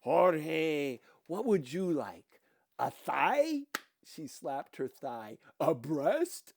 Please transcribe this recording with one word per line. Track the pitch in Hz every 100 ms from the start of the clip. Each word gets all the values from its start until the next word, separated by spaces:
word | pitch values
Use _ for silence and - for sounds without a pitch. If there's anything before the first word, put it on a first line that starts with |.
Jorge, | 117 165 180 160 156 160 160 151 143 120 _ _ _
what | 175
would | 247 196 127
you | 160 185
like? | 156 107 92 _ _ _ _ _ _
A | 135
thigh? | - - 135 151 269 302 302 285 - _ _
She | - - 147
slapped | - 156 135 - -
her | 131
thigh. | - 135 117 110 110 - _
A | 143
breast? | 151 127 151 143 285 339 - -